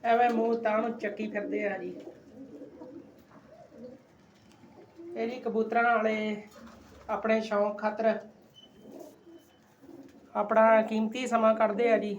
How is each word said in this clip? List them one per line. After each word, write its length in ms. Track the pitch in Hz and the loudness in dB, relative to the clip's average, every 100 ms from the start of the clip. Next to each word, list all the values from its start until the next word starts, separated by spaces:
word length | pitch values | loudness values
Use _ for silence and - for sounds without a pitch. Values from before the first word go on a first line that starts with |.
ਐਵੇਂ 260 | 233 233 240 | 4 4 4
ਮੂੰਹ 240 | 233 226 233 | 4 0 0
ਤਾਂ 200 | 226 214 | 0 0
ਨੂੰ 140 | 233 | -2
ਚੱਕੀ 320 | 226 208 202 214 | -4 -6 -6 -6
ਫਿਰਦੇ 380 | 208 202 208 208 | -6 -4 -4 -4
ਆ 100 | 190 | -4
ਜੀ। 160 | 90 - - - - - 269 - 294 - - 302 - - _ - - - - - 240 254 _ _ _ _ - - - - - - 339 | -8 -12 -16 -20 -20 -20 -20 -18 -20 -20 -18 -18 -20 -20 _ -20 -20 -20 -20 -20 -20 -20 _ _ _ _ -20 -20 -20 -20 -20 -20 -14
ਇਹ 200 | - 226 | -6 -6
ਜੀ 80 | 254 | -6
ਕਬੂਤਰਾਂ 420 | 233 214 220 233 | -6 -4 0 2
ਵਾਲੇ 520 | 233 226 220 214 214 208 - - - - - - - | 2 2 0 -2 -4 -6 -10 -20 -20 -20 -20 -20 -8
ਆਪਣੇ 320 | 208 220 220 | -4 0 0
ਸ਼ੌਂਕ 380 | 214 208 208 208 | 0 0 0 -2
ਖਾਤਰ 340 | 220 214 220 214 - - - - - - - - - 320 339 330 _ _ _ _ - - - - - | -4 0 0 0 -6 -20 -20 -20 -20 -20 -20 -20 -20 -20 -20 -20 _ _ _ _ -20 -20 -20 -20 -10
ਆਪਣਾ 460 | 214 208 220 220 220 | -6 2 6 8 6
ਕੀਮਤੀ 440 | 220 220 220 254 254 | 4 -2 -2 -4 0
ਸਮਾਂ 280 | 233 220 | 4 4
ਕੱਢਦੇ 380 | 220 220 202 240 | 4 2 2 2
ਆ 60 | 220 | 2
ਜੀ। 180 | 208 | 0